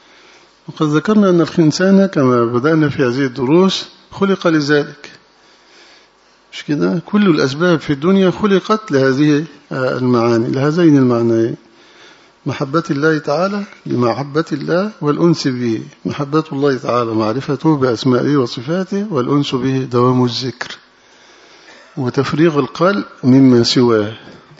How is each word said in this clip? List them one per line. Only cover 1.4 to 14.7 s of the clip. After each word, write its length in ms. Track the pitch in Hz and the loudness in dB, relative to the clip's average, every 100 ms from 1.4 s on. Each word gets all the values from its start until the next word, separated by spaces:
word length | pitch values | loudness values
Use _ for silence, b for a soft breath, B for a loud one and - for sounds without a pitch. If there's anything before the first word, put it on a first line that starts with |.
الإنسان 640 | 160 - 156 - 190 190 196 | 2 2 2 2 4 4 4
كما 380 | 170 131 123 | 2 2 2
بدأنا 440 | 117 120 147 160 151 | 0 0 0 2 0
في 140 | 147 | 0
هذه 220 | 127 123 | -2 0
الدروس 640 | 135 123 127 165 190 - - - _ | -4 -4 0 2 2 0 -10 -18 _
خلق 360 | - 196 185 175 | -4 -2 0 0
لذلك، 640 | 160 143 147 143 147 - - _ _ b b b b b b b _ _ _ _ | 0 2 0 -2 -8 -20 -20 _ _ b b b b b b b _ _ _ _
مش 120 | - | -12
كده؟ 380 | - 147 175 180 - | -6 -2 -2 -2 -2
كل 200 | 208 202 | 0 2
الأسباب 540 | 151 139 143 180 160 | 2 0 0 0 0
في 120 | - | -2
الدنيا 380 | 139 165 196 185 | -2 0 2 2
خلقت 600 | - 208 190 - 214 - | 0 0 0 0 -4 0
لهذه، 520 | 135 135 131 151 147 160 - - | 2 2 2 2 2 -2 -12 -12
آه، 260 | 143 127 131 | -6 -4 -2
المعاني، 520 | 123 120 117 117 127 | 0 2 2 0 0
لهذين 460 | 131 143 165 170 143 | -2 -2 2 4 4
المعنيين. 600 | 127 120 117 113 117 151 _ b b b b b b b 143 | 4 2 0 0 -2 -4 _ b b b b b b b -8
محبة 360 | 127 139 156 160 | -6 -4 -4 -4
الله 280 | 139 156 156 | -2 0 -2
تعالى 460 | 147 151 190 202 202 - 151 | -2 -4 -2 -6 -10 -14 -6
بمحبة 580 | 127 120 113 143 143 165 | -2 -2 -2 -4 -4 -4
الله 380 | 143 147 | -6 -4